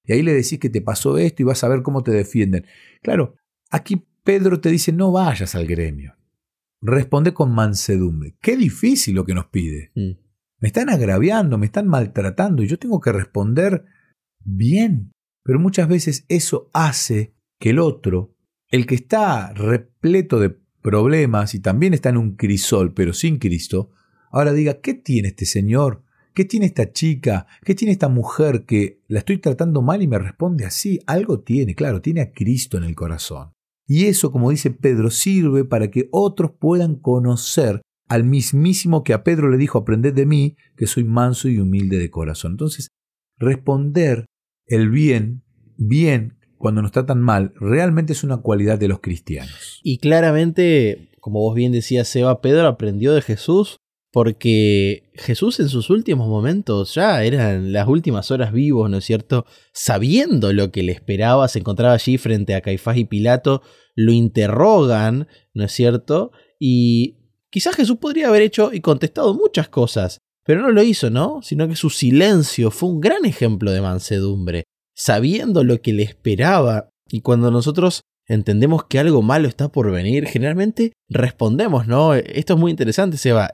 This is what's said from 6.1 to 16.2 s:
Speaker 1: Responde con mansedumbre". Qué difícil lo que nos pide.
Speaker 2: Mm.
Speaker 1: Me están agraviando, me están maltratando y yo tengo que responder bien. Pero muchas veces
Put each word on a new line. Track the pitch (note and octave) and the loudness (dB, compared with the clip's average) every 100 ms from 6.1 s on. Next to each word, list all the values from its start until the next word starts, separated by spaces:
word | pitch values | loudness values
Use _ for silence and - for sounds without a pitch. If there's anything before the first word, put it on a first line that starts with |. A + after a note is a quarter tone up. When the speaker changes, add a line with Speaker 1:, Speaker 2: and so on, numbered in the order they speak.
| _ _ _ _ _ _ _ | _ _ _ _ _ _ _
Speaker 1:
Responde | G#2+ C3+ C3 C#3+ E3+ | -2 0 0 0 0
con | F3+ C3+ | 0 0
mansedumbre". | A2+ G#2+ G2+ - F#2+ F2+ D#2 D2 - | 2 0 -2 -2 0 0 -4 -8 -6
Qué | - B3+ | -2 2
difícil | F#3 - A3+ C4+ - F#2+ | 0 0 0 0 0 -2
lo | F2+ | -2
que | |
nos | F2+ - | -4 -4
pide. | G2 E2 D2+ D2+ - | -6 -6 -8 -10 -8
Speaker 2:
Mm. | F#2+ F2+ _ _ _ - | -8 -8 _ _ _ -6
Speaker 1:
Me | G#2 | -4
están | A3+ C#4 | -2 0
agraviando, | E3+ G#2 F#2+ E3 A3 E3 A2 | 0 0 0 2 0 0 0
me | G#2 | -2
están | G3+ G3+ | -2 0
maltratando | C#3 G#2+ - F#2+ F#2 G3 C#3+ | 0 -2 -4 -4 -2 -2 0
y | G#2 | -2
yo | E3 | -4
tengo | B3 F3+ | -4 -2
que | B2 | -2
responder | G#2 G2+ G#2 G#2 C3+ G3 F#3 - _ _ _ _ _ | -2 -4 -4 -2 0 0 -2 -6 _ _ _ _ _
bien. | G2 F#2+ A#2 F#3+ A3+ C3 G2 _ _ _ | -8 -2 0 2 2 -2 -6 _ _ _
Pero | C3 C3+ | -2 0
muchas | F#3 F#3+ D#3+ | 0 0 0
veces | F3+ D#3+ C3+ | 0 -2 -6